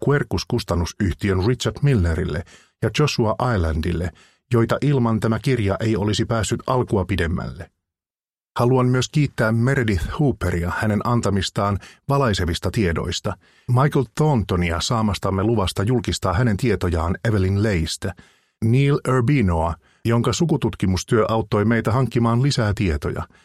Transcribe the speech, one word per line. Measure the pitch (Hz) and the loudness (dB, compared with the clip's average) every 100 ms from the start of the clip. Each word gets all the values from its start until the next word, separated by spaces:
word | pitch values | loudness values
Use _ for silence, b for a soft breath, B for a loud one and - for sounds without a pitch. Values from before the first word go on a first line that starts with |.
| - | 0
Quercus-kustannusyhtiön | 143 - 90 - 120 - 90 82 - 98 - 98 92 98 | 0 0 -4 -4 -4 -2 -2 -2 -2 -2 -2 -2 0 0
Richard | 127 120 - | 0 -4 0
Milnerille | 143 123 85 80 - 76 - B B B | 2 2 2 0 -2 -4 -8 B B B
ja | 113 113 | -2 0
Joshua | 151 - 110 - 123 107 | 0 2 0 0 0 0
Islandille, | 80 78 85 82 87 - b b b | 0 0 -2 -2 -4 -8 b b b
joita | 120 113 120 | 0 2 0
ilman | 143 139 117 110 | 0 2 2 2
tämä | 113 110 | 0 0
kirja | 135 123 98 98 | 0 0 0 0
ei | 98 107 | 0 0
olisi | 101 107 110 | 0 0 0
päässyt | 117 101 101 - | -2 -2 -4 -2
alkua | 127 113 107 90 | -2 0 0 0
pidemmälle. | 98 82 87 - 64 - _ _ _ _ _ _ _ _ - | 0 -2 -2 -6 -10 -16 _ _ _ _ _ _ _ _ -2
Haluan | 123 131 123 | 2 4 2
myös | 127 123 | 2 0
kiittää | 151 139 - 110 | 0 0 0 0
Meredith | 113 123 139 113 95 - - | 2 2 2 2 0 -2 -2
Hooperia | 143 - 92 87 85 - | 0 0 -2 -2 -2 -2
hänen | 110 104 | -2 -2
antamistaan | 113 120 101 98 - - 101 98 B B - | 0 0 0 -2 -2 -2 -2 -2 B B -2
valaisevista | 139 131 92 85 85 92 | 0 2 0 -2 -2 -4
tiedoista, | 117 92 78 87 - 104 95 b b b | 0 0 0 -4 -6 -6 -8 b b b
Michael | 123 147 147 123 - | 2 2 2 -2 0
Thorntonia | 156 127 92 92 87 85 | 2 2 0 0 0 -2
saamastamme | - 117 107 95 98 95 | -2 0 0 -2 -2 0
luvasta | 104 117 92 - | 0 0 0 0
julkistaa | 104 123 - 87 95 | 0 0 -2 -2 0
hänen | 85 123 98 | 0 0 0
tietojaan | 123 95 90 87 82 - - | 0 0 0 0 0 -2 0
Evelyn | 104 95 98 | 0 2 0
Leistä, | 107 90 80 - 95 - b b b b 113 | 0 0 -2 -6 -8 -10 b b b b 0
Neil | 127 143 143 - | 2 2 0 0
Urbinoa, | 131 117 143 98 82 82 82 b b 113 | 0 2 2 2 2 0 -4 b b 0
jonka | 117 117 | 0 0
sukututkimustyö | 104 170 151 113 - 95 92 - 117 107 | 0 0 0 -2 -2 0 0 0 2 2
auttoi | 113 98 104 107 | 0 0 0 2
meitä | 117 113 | 2 2
hankkimaan | 120 127 123 117 117 | 0 0 0 2 2
lisää | 139 131 107 101 | 0 0 0 0
tietoja, | 98 73 82 - - b | 0 0 -2 -6 -8 b